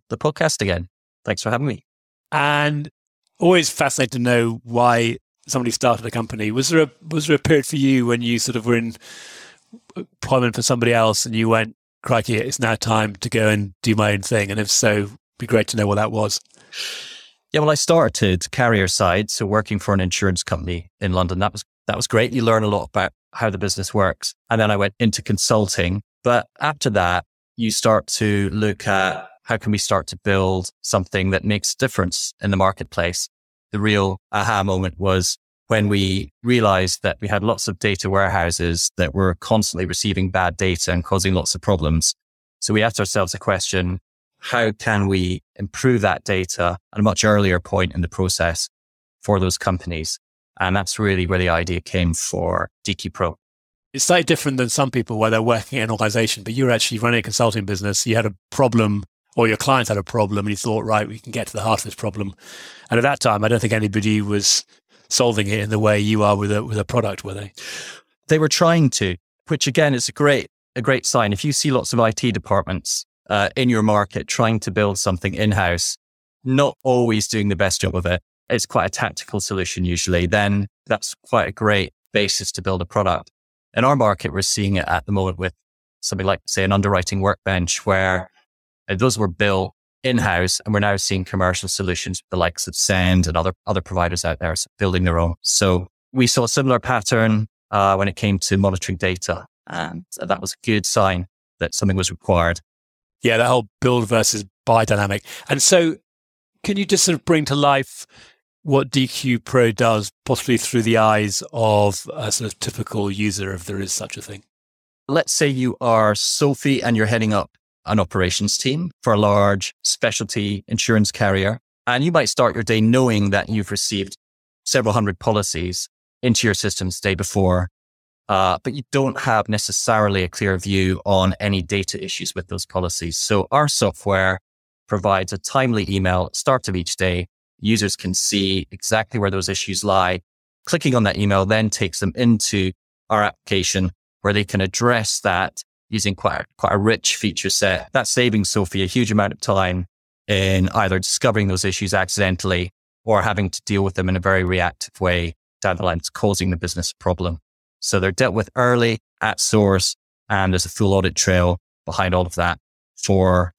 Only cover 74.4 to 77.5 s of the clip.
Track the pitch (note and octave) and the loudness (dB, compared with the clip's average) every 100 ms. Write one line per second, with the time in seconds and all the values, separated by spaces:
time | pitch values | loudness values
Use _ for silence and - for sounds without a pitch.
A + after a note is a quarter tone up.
74.4 | A2+ A2+ - F#2+ G2+ F#2+ G2+ F#2 G2 F2 | 0 0 -2 0 0 0 -2 -2 -2 0
75.4 | G#2+ G2 F2+ F2 - - _ _ _ _ | 0 2 2 0 -4 -8 _ _ _ _
76.4 | C3 C3 C#3+ - C3 B2 A#2 G#2+ - A2 | -2 2 2 0 0 2 4 2 0 -2
77.4 | G2+ | 0